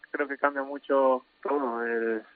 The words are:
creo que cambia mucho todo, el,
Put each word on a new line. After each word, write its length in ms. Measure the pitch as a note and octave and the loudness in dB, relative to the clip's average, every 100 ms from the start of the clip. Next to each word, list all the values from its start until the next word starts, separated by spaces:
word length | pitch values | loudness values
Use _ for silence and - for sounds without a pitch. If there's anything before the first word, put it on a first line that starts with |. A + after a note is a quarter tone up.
| - | -4
creo 180 | - C#3+ | -6 -6
que 80 | C3+ | -2
cambia 240 | C#3+ C#3+ | -2 -2
mucho 640 | C3+ C#3+ - C#3 C3 B2+ - _ | -6 -6 0 4 4 2 -2 _
todo, 400 | - C#3+ C3 A#2 | -4 -2 -2 -2
el, 380 | A#2 A#2 A2+ A2 - | -2 -2 0 -2 -6